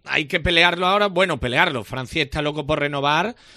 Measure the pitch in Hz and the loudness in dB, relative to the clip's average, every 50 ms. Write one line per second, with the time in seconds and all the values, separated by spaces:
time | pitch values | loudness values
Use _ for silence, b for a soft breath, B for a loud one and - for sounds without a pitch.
0 | - 143 139 156 156 135 185 170 147 180 170 165 175 175 175 175 185 180 196 208 | -8 -4 -2 -2 -2 -2 -2 -2 0 2 4 4 4 4 4 2 2 2 2 2
1 | 208 202 175 180 190 180 151 117 - 120 120 156 180 175 139 117 98 - 127 131 | 2 2 2 0 0 0 0 -2 -2 0 2 2 2 2 0 -4 -6 -6 -8 -8
2 | 127 - - 160 147 143 - 156 147 147 151 151 147 139 156 147 143 143 147 139 | -8 -4 -4 -4 -4 -2 -4 -4 -4 -4 -4 -4 -4 -2 -2 -2 -2 -2 -2 0
3 | 139 143 151 160 185 226 233 B B B B | 0 2 2 2 0 -2 -6 B B B B